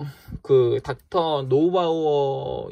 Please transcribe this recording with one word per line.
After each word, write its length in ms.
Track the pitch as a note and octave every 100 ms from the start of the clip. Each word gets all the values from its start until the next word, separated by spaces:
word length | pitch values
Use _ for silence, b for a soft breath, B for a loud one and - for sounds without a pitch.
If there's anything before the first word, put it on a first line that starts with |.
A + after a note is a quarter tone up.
| C#3+ B B -
그 380 | - C3 A#2+ B2+
닥터 600 | C3 B2 _ F#3 E3 D3
노바우어, 1300 | C3 C3+ E3+ F#3 E3+ E3 D#3 D3 C#3 C3+ C3 B2 A2+